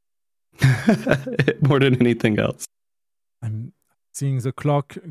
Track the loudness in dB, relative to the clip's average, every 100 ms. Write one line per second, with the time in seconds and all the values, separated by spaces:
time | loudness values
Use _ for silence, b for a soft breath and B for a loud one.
0 | _ _ _ _ _ 0 2 2 2 0
1 | 0 -2 -2 -4 -2 0 2 4 4 4
2 | 2 2 0 0 -2 -4 -14 _ _ _
3 | _ _ _ _ -10 -10 -12 -18 _ _
4 | _ -8 -4 -4 -4 -4 0 0 -2 -12
5 | -12